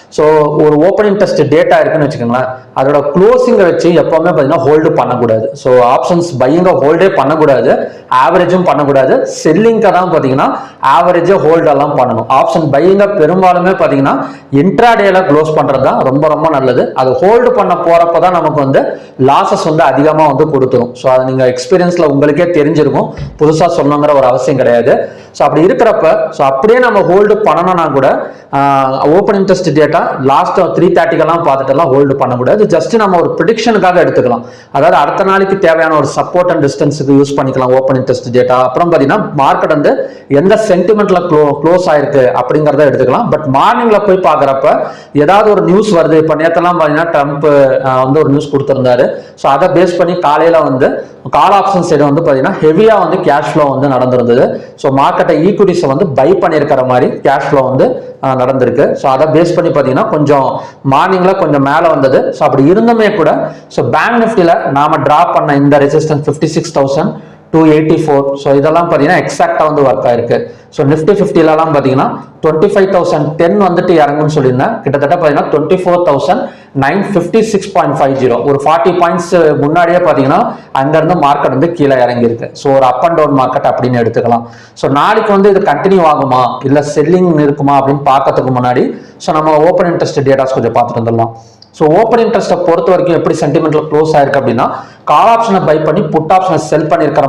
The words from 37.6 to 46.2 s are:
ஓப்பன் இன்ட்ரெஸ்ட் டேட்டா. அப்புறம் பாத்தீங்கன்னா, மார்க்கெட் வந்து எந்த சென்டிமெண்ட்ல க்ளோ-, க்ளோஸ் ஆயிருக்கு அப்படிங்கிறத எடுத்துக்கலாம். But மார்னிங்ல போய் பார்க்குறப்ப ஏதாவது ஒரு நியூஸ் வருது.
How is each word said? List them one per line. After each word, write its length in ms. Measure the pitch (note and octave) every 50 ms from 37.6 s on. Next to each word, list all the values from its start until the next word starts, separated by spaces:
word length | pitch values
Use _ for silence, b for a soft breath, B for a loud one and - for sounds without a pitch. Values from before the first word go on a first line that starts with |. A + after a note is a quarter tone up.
| B2+ B2+ B2+ C3
ஓப்பன் 200 | C3+ C#3+ C3+ B2+
இன்ட்ரெஸ்ட் 300 | B2 - A#2+ - - B2 A#2
டேட்டா. 200 | B2 B2+ B2 B2+ B2+ C3 -
அப்புறம் 220 | - D#3+ F3 E3+
பாத்தீங்கன்னா, 280 | E3 C#3+ C#3 C3+ F#3+ G#3+ E3 - - C#3+
மார்க்கெட் 320 | C3+ D3+ F3+ - - - D#3
வந்து 160 | D3 D3 G3+ C4+ - B B B B B B C#3 C#3
எந்த 140 | E3+ G3 G#3+ G#3 A3 -
சென்டிமெண்ட்ல 520 | F3+ F3+ F3+ A3+ G#3+ G#3 G3 E3+ F#3 F3 E3+ C3
க்ளோ-, 240 | D3+ D3+ D3+ C#3+ - C#3+
க்ளோஸ் 240 | D3+ E3 F3+ F3 F3+ E3+
ஆயிருக்கு 320 | D3+ D3 C#3 - - C3+ B2+ A#2+ - B2+
அப்படிங்கிறத 420 | B2 - D3+ D3+ D3+ D3+ C#3+ C#3+ D3+ C3+
எடுத்துக்கலாம். 400 | - - C3 B2 C#3+ G#3+ A#3 - D#3
But 100 | - - C3 C3 C#3
மார்னிங்ல 420 | E3+ G#3 A#3+ B3 A#3+ A3+ G#3 G3 G#3 G3+
போய் 160 | F#3 F#3+ F3+ E3
பார்க்குறப்ப 380 | D3+ D3 C#3+ C3+ C3+ C3+ C3+ D#3+ A3+ - B B B B B B B C#3+ D3
ஏதாவது 240 | E3+ F#3+ G#3 A3 G#3+ G#3
ஒரு 100 | F#3 E3 E3
நியூஸ் 220 | F#3 G#3 G#3 G#3 F3 E3
வருது. 200 | D#3 D3+ D#3+ D#3